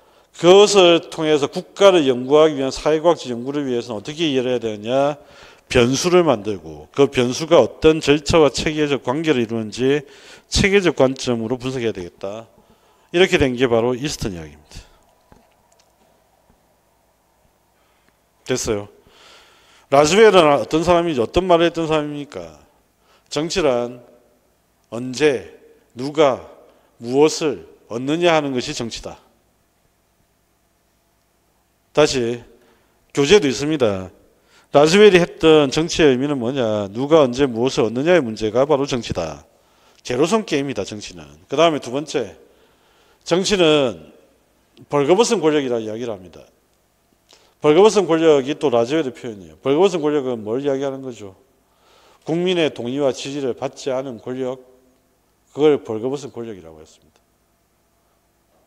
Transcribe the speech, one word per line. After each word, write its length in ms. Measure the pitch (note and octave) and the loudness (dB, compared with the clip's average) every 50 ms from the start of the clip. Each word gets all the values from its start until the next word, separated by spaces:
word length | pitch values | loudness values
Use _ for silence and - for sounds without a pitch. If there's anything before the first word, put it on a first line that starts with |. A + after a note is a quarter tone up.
| _ _ _ _ _ _ _ - | _ _ _ _ _ _ _ 2
그것을 720 | E3 F3 F#3 G3+ G#3 G3 G3+ G3 F3+ E3+ E3+ D#3+ - - | 6 6 8 8 8 6 6 6 6 6 6 4 0 -4
통해서 360 | - E3 D#3+ D#3 D#3 C#3+ C#3 | -8 -4 -2 0 0 0 0
국가를 600 | - - F3+ F3 - - - G3 G3 F#3 F3 C#3+ | -2 -6 -8 -12 -8 0 4 4 6 6 6 4
연구하기 500 | C3 B2 B2 B2+ C3 D3 D3+ D#3 D#3+ D3+ | 2 0 0 0 2 4 4 4 4 2
위한 140 | C3+ C3+ C3 | -2 -6 -6
사회과학적 600 | B2+ - - D#3 D#3 D#3+ D3+ F3 D#3+ C3+ - C3 | -6 -4 -2 -2 -2 2 2 2 0 0 -2 -10
연구를 360 | A#2+ A#2 A#2+ C3+ C#3+ D3 C#3+ | -8 -8 -8 -8 -6 -6 -4
위해서는 320 | C3 B2 A#2+ A#2 B2 A2+ G#2 | -4 -4 -4 -6 -6 -10 -10
어떻게 300 | G2+ D3+ D3+ D#3 F3 D3+ | -10 -10 -8 -4 -4 -2
이해를 220 | C3+ C3 A#2+ B2+ | -2 -2 -2 -2
해야 80 | B2+ A#2+ | -4 -4
되느냐? 580 | A2+ A2+ G#2+ G#2 G#2 A2+ B2+ C3+ C#3 C#3+ D3+ - - - - - - - - _ _ - | -4 -6 -8 -8 -6 -4 -2 0 -2 -2 -4 -8 -14 -20 -20 -20 -20 -20 -20 _ _ -2
변수를 540 | - B2+ A#2+ B2 C3+ C3 - F3+ F3 F3+ | 2 2 2 2 0 -2 0 2 2 2
만들고 680 | E3+ D#3 B2 B2 - A2 G#2 F2 D#2 D#2+ D2+ D2 D#2 - | 4 2 0 -2 -4 -8 -8 -10 -10 -16 -18 -18 -20 -6
그 140 | - C#3 C#3 | 0 0 0
변수가 540 | C3 - C3 A#2+ B2 B2 B2 E3 D3 E3+ D#3 | 2 2 0 -2 -2 -2 -6 -2 4 4 4
어떤 400 | A2+ - - - - D#3+ D#3+ D#3+ | 4 4 2 2 2 2 2 2
절차와 500 | - C#3+ D3 D3+ - - - E3 D3+ C3+ | 2 0 0 0 0 0 2 4 4 4
체계적 520 | - - - D#3+ D3+ D3+ D3+ D3 C#3+ B2 | 2 -2 -6 -4 -2 -2 -2 -2 -2 -4
관계를 400 | - D#3 D3+ D#3 E3 D#3 C#3+ B2 | -4 -4 -4 -2 0 0 0 0
이루는지 600 | A#2 G#2 A#2 A2+ A2 G#2+ F#2+ G#2+ B2+ C3 C#3+ D3+ D3 - - - - - - - _ - | -2 -4 -4 -8 -8 -8 -6 -2 -2 0 0 -2 -4 -10 -20 -20 -20 -20 -20 -20 _ -6
체계적 460 | - - G#3 G3 G3 G3+ F3+ E3 C3+ | -4 -2 0 2 2 2 2 2 2
관점으로 600 | - C3+ C3 C3+ - - B2+ A#2+ A2+ A2 A2 C3 A#2+ | 2 2 2 0 -2 -6 -6 -4 -4 -4 -6 -6 -6
분석해야 340 | B2 B2+ C3 C3 A#2 A2 | -8 -8 -6 -6 -6 -6
되겠다. 540 | G2 F#2+ F2+ E2+ - _ - G2 G#2 A2+ A2+ _ _ _ _ _ _ _ _ _ _ _ _ _ | -6 -8 -12 -16 -14 _ -14 -12 -12 -14 -18 _ _ _ _ _ _ _ _ _ _ _ _ _
이렇게 260 | - F3 F#3+ F3 F3 D#3 | 0 2 2 2 2 2
된 180 | C#3+ C3 B2 | 0 0 0
게 100 | A#2 C3 | 0 0
바로 280 | A#2+ A#2 A2+ A2+ B2 B2+ | 2 2 2 0 0 -2
이스턴 380 | A#2 C#3 D#3 - - - A2 | -4 -6 -8 -8 -8 -8 -8
이야기입니다. 440 | F#2 E2 D#2+ D2+ D2 D2 D2+ _ - - - _ _ _ _ _ _ _ _ _ _ _ _ _ _ _ _ _ _ _ _ _ _ _ _ _ _ _ _ _ _ _ _ _ _ _ _ _ _ _ _ _ _ _ _ _ _ _ _ _ _ _ _ _ _ _ _ _ _ _ _ _ _ _ _ _ _ _ _ _ _ _ - | -8 -10 -14 -16 -20 -20 _ _ -20 -20 -20 _ _ _ _ _ _ _ _ _ _ _ _ _ _ _ _ _ _ _ _ _ _ _ _ _ _ _ _ _ _ _ _ _ _ _ _ _ _ _ _ _ _ _ _ _ _ _ _ _ _ _ _ _ _ _ _ _ _ _ _ _ _ _ _ _ _ _ _ _ _ _ -8
됐어요. 440 | - C3 A#2+ - B2+ G#2+ G2+ G2+ G2+ _ _ _ _ _ _ _ - - - _ _ _ _ _ _ _ _ _ - | -6 -6 -4 -4 -4 -6 -6 -8 -12 _ _ _ _ _ _ _ -20 -20 -20 _ _ _ _ _ _ _ _ _ 0
라즈웰은 440 | C3+ C#3 D3+ D3+ F3+ G#3 A3+ G#3+ F#3+ F#3 D#3+ D3 C#3+ B2+ | 2 4 4 4 6 6 6 8 8 6 6 4 4 2
어떤 240 | G#2+ - D#3 D#3+ E3+ | 0 -2 -2 -2 2
사람이죠? 380 | F3 F3 E3+ E3+ E3+ D3+ A#2+ | 2 2 2 2 0 -2 -2
어떤 240 | A2 - - F3 F#3 | -2 -2 -2 -2 2
말을 200 | F#3 E3+ E3 E3+ | 2 2 2 2
했던 200 | E3 - E3 E3 D#3 | 0 -2 -2 -4 -2
사람입니까? 720 | D#3 D3+ D3 D3 D3 D3 C#3+ - - F#2 E2+ E2 D2+ D2 C#2+ _ _ _ _ _ _ _ _ _ _ _ _ - | -2 -2 -4 -6 -8 -12 -14 -14 -14 -16 -16 -16 -20 -20 _ _ _ _ _ _ _ _ _ _ _ _ _ -10
정치란 760 | - D3 D#3 E3+ - F#3+ D#3+ C#3 B2 A#2+ A#2+ A#2+ B2+ B2+ - _ _ _ _ _ _ _ _ _ _ _ _ _ _ _ _ - | -8 -6 -6 -4 -4 -2 0 0 0 0 -2 -6 -10 -16 -20 _ _ _ _ _ _ _ _ _ _ _ _ _ _ _ _ -14
언제, 680 | A2 A#2 B2+ B2+ B2+ A#2 D3 D3+ C3 G#2+ E2+ D#2+ - - _ _ _ _ _ _ - | -12 -12 -10 -10 -4 0 0 0 0 -2 -6 -12 -20 -20 _ _ _ _ _ _ -14
누가, 540 | A#2 C3 D3 D3 D#3 D#3 C3+ A#2+ F#2+ E2 - - - - _ _ _ _ _ _ - | -12 -10 -4 2 4 4 4 2 0 -8 -16 -20 -20 -20 _ _ _ _ _ _ -14
무엇을 680 | A#2 A#2+ B2+ C#3 D3+ D#3 - - E3+ D3 A2+ F2+ - - - _ _ - | -8 -2 2 2 2 2 2 0 -4 -6 -6 -6 -12 -20 -20 _ _ -12
얻느냐 460 | G#2 A#2+ C3 C3+ D3+ E3+ F3 F3 D#3+ | -10 -8 -6 -4 -4 0 2 2 2
하는 180 | D#3 D3 C#3 | 2 0 -2
것이 220 | C3 B2 - D3 D3+ | -4 -6 -6 -6 -8
정치다. 440 | - A#2+ A2+ - - - F#2+ - - _ _ _ _ _ _ _ _ _ _ _ _ _ _ _ _ _ _ _ _ _ _ _ _ _ _ _ _ _ _ _ _ _ _ _ _ _ _ _ _ _ _ _ _ _ _ _ _ _ _ _ _ _ _ - | -10 -10 -10 -12 -12 -14 -16 -18 -20 _ _ _ _ _ _ _ _ _ _ _ _ _ _ _ _ _ _ _ _ _ _ _ _ _ _ _ _ _ _ _ _ _ _ _ _ _ _ _ _ _ _ _ _ _ _ _ _ _ _ _ _ _ _ 0
다시 480 | D3+ D3+ D3 C#3 C3 A#2 A#2 B2 A#2+ A#2 - _ _ _ _ _ _ _ _ _ _ _ _ - | 2 2 2 2 -2 -4 -4 -6 -8 -12 -20 _ _ _ _ _ _ _ _ _ _ _ _ -4
교재도 340 | D3 C#3+ C#3+ G3 G#3 D3+ C#3 | -2 2 4 4 4 4 2
있습니다. 640 | A#2+ G#2+ C#3+ D3 D#3+ D3 B2 G#2 G2 F#2 F#2 F2+ - _ _ _ _ _ _ _ _ _ _ _ | -2 -4 -4 -4 -2 0 0 0 -2 -4 -8 -12 -18 _ _ _ _ _ _ _ _ _ _ _
라즈웰이 440 | - C#3+ D3+ D#3+ E3+ G3+ G#3+ G#3 F#3 F3 | 2 4 4 6 6 8 8 8 8 6
했던 520 | F3 - - - D#3+ D#3+ D#3 D#3 D3 C3 | 2 0 -2 2 4 6 6 6 4 2
정치의 400 | - D#3+ E3 D#3+ - - E3 C#3+ | 0 -2 -4 -2 0 2 4 4
의미는 280 | B2+ B2 C#3 D3 D3 C3 | 4 2 0 -4 -4 -4
뭐냐? 500 | A2+ A#2 C#3+ C#3 A#2+ G#2+ G#2+ G#2 G2+ F#2+ | -4 -4 -4 -2 -2 -2 -2 -4 -4 -6
누가 340 | G2+ A#2 C3+ C#3+ E3 D#3+ | -6 -6 0 4 4 4
언제 240 | C#3+ B2 A#2+ B2+ C#3+ | 4 4 0 -2 -2
무엇을 380 | C3 A#2 A2 B2 C3+ - D#3 B2 | -2 -2 -2 -4 -2 -2 -2 -2
얻느냐의 360 | G#2+ A2+ B2+ C#3+ E3+ F3+ E3+ | -2 -2 -2 0 2 2 2
문제가 460 | C3 A2+ A2 G2+ G#2+ G#2+ G2+ B2 C#3 | 0 -2 -6 -6 -4 -2 0 0 0
바로 180 | D3 D3+ C3 C#3+ | 0 0 -2 -2
정치다. 640 | C#3 C#3 A#2+ A2 - - F2+ E2 D#2+ D2+ C#2 - _ _ _ _ _ _ _ _ _ _ _ | -4 -6 -8 -8 -8 -8 -8 -8 -8 -10 -14 -20 _ _ _ _ _ _ _ _ _ _ _
제로섬 420 | - - B2 B2 D#3 E3+ A3 A3 G#3+ | -10 -6 -2 -2 0 0 0 -2 -2
게임이다, 400 | - E3 C#3 C#3 C#3+ A#2+ G2+ F#2+ | -2 -4 -4 -4 -4 -6 -8 -8
정치는. 400 | - A2 G#2+ - - F#2 E2+ D2+ C#2+ D2 D#2 F#2 - | -10 -10 -14 -16 -16 -18 -20 -20 -20 -20 -20 _ -6
그 80 | C#3 | 0
다음에 220 | C#3+ E3 E3+ D3+ C3+ | 2 2 2 2 -2
두 120 | - A#2+ | -6 -8
번째, 460 | A#2+ C#3+ D#3 - - C#3+ A2+ F#2 E2 - - _ _ _ _ _ _ _ _ _ _ _ _ _ _ _ - | -8 -8 -8 -6 -6 -6 -6 -8 -12 -20 -20 _ _ _ _ _ _ _ _ _ _ _ _ _ _ _ -6
정치는 880 | - E3 F#3 F#3+ F#3 G#3 F#3 F3 D#3 D3+ D3 C3+ A#2+ F#2+ D#2+ D#2 - - _ _ _ _ _ _ _ _ _ _ _ _ - - - | -4 -2 -2 -2 -2 0 0 2 2 2 2 0 -2 -4 -8 -14 -20 -20 _ _ _ _ _ _ _ _ _ _ _ _ -20 -10 -4
벌거벗은 500 | D3 C#3+ C#3+ C#3 F3+ G3+ A#3+ - A#3 F#3+ | -2 0 2 2 2 2 2 0 0 0
권력이라 380 | D3+ D#3 D3+ D3+ C#3 B2+ A#2+ A#2 | 0 0 0 0 -2 -2 -4 -6
이야기를 340 | A2 G#2+ G#2+ A2+ B2 A#2 | -6 -6 -8 -10 -10 -10
합니다. 300 | G#2+ F#2+ F#2 F2 D#2 D2+ C2 _ _ _ _ _ _ _ _ _ _ _ _ _ _ _ _ _ _ _ _ _ _ _ | -12 -12 -14 -20 -20 -20 -20 _ _ _ _ _ _ _ _ _ _ _ _ _ _ _ _ _ _ _ _ _ _ _
벌거벗은 440 | - D3 D3+ F3 G3+ G#3 F#3+ G#3 F#3 | 2 4 6 6 6 4 4 2 0
권력이 500 | D3 E3 D#3+ E3 D#3+ D3+ C#3 B2+ C#3 D3+ | 0 0 2 4 4 4 4 2 -2 -4
또 120 | D3 D3+ C#3 | -2 -2 0
라즈웰의 460 | A#2 A#2 A#2 A#2+ D3 E3 D3+ B2+ A#2 | 2 0 0 0 -2 -2 -4 -4 -8
표현이에요. 420 | - - B2 G#2+ G2+ F2+ D#2 D#2 _ | -12 -12 -14 -14 -14 -18 -20 -16 _
벌거벗은 400 | - C3+ C#3 D#3 F#3+ G3+ F3 E3+ | -4 -2 0 2 2 0 0 -2
권력은 420 | D3 D3+ D3 D3 B2+ C3 B2 A2+ G2+ | -4 -2 -2 -2 -4 -4 -6 -8 -8
뭘 160 | G#2+ A2+ C3+ | -6 -6 -4
이야기하는 400 | C#3+ C#3+ C3+ C3+ C#3 C#3 C3+ C3+ | -4 -4 -4 -4 -6 -8 -8 -10
거죠? 340 | C3 C3 A#2+ G#2+ G#2 G2 F#2+ _ _ _ _ _ _ _ _ _ _ _ _ _ _ _ _ _ - | -12 -14 -16 -16 -18 -20 -20 _ _ _ _ _ _ _ _ _ _ _ _ _ _ _ _ _ -8
국민의 500 | - D#3+ F3 F3+ F#3 F#3 E3+ D#3+ C#3 - | -6 -4 -4 -2 -2 -2 0 -2 -2 -4
동의와 380 | - A#2 A#2+ C3 C#3+ D3 C3 | -6 -8 -8 -4 -2 -2 -2
지지를 420 | A#2+ - - C#3 C#3 D3 C3+ B2+ G#2+ | -2 -4 -8 -10 -8 -6 -6 -6 -6
받지 360 | - B2+ C#3 - - - C#3 | -6 -8 -10 -10 -10 -8 -6
않은 280 | B2+ C3 C#3 C#3 A#2 G#2 | -6 -6 -8 -10 -12 -14
권력, 580 | - B2+ B2+ C3 C3 B2+ C3 C3 B2+ _ _ _ _ _ _ _ _ _ _ _ _ _ _ _ _ _ - | -12 -12 -10 -8 -8 -8 -10 -12 -16 _ _ _ _ _ _ _ _ _ _ _ _ _ _ _ _ _ -4
그걸 280 | C3+ D3+ D#3 C#3+ B2+ | 2 2 2 2 2
벌거벗은 500 | - - A2 A2 A2 C3 C#3 D3 C#3+ A#2+ | -2 -6 -8 -6 -6 -6 -8 -8 -12 -14
권력이라고 500 | - A#2 A#2 A2+ G#2 F2+ D#2+ E2 D#2+ D#2 | -14 -14 -14 -14 -16 -18 -20 -20 -20 -20
했습니다. 340 | D#2+ _ _ _ _ D#2+ _ _ _ _ _ _ _ _ _ _ _ _ _ _ _ _ _ _ _ _ _ _ _ _ _ _ _ _ _ _ _ | -20 _ _ _ _ _ _ _ _ _ _ _ _ _ _ _ _ _ _ _ _ _ _ _ _ _ _ _ _ _ _ _ _ _ _ _ _